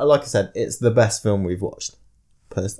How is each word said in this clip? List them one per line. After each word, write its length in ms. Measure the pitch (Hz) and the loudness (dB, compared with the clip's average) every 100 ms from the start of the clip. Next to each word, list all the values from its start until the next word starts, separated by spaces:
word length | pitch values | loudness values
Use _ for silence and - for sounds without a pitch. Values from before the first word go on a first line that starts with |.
like 180 | 143 143 | 4 2
I 40 | - | 2
said, 260 | 107 95 - | -2 -2 -4
it's 220 | 117 - | -6 0
the 140 | 120 | 2
best 300 | 117 123 - | 4 4 2
film 220 | 110 101 | -2 0
we've 180 | 92 92 | -2 -4
watched. 340 | 98 - - - _ _ _ _ _ | -6 -8 -14 -16 _ _ _ _ _
Pers-, 300 | - 95 - | -6 -6 -4